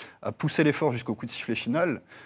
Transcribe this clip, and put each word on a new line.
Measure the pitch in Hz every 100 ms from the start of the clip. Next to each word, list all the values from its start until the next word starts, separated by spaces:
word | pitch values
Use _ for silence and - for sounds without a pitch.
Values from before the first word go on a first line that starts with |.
| - -
à | -
pousser | - 156 -
l'effort | 156 - 151
jusqu'au | 120 -
coup | 107 120
de |
sifflet | - -
final, | 113 - 147 175 120 - -